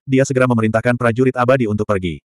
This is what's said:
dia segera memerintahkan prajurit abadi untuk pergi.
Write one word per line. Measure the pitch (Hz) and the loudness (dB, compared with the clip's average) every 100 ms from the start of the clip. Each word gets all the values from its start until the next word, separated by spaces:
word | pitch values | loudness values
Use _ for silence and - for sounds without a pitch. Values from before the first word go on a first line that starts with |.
| - | -2
dia | 131 135 | 0 2
segera | 127 127 | -2 -2
memerintahkan | 117 110 110 117 123 | 0 0 0 0 0
prajurit | 120 113 131 123 | 0 2 0 2
abadi | 120 135 110 | 2 2 2
untuk | 104 107 | -2 0
pergi. | 101 90 73 | -2 -2 -8